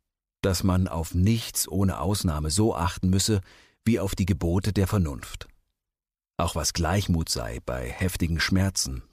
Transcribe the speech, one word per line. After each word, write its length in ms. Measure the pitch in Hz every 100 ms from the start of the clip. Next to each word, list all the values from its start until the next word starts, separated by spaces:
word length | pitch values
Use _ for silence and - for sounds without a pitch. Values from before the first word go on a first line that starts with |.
| _ _ _ _
dass 200 | 98 92
man 240 | 98 90 92
auf 280 | 82 80 90
nichts 520 | 95 117 - - -
ohne 320 | 92 98 57
Ausnahme 520 | 82 104 92 76 76
so 240 | 76 110 80
achten 340 | 85 - 92
müsse, 320 | 95 - 104 - - _ _ -
wie 140 | 113
auf 140 | 95
die 140 | - 90
Gebote 440 | 87 87 90 101
der 140 | 101 95
Vernunft. 600 | 107 80 65 - - - _ _ _ _ _ _ _ _ -
Auch 180 | 85 85
was 180 | 73
Gleichmut 560 | - 80 98 - 85 80
sei 300 | - 57 58 -
bei 200 | 62 62
heftigen 520 | - 92 - 82 80
Schmerzen, 640 | - 92 95 - - 65 -